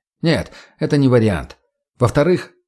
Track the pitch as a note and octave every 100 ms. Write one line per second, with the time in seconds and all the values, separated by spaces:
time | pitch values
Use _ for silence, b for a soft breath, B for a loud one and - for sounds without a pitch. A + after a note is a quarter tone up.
0 | _ _ E3 D3 - B B - D#3 D3
1 | C3+ A#2+ A2 E2+ C2 - _ _ _ -
2 | A#2+ - E3 F3+ - _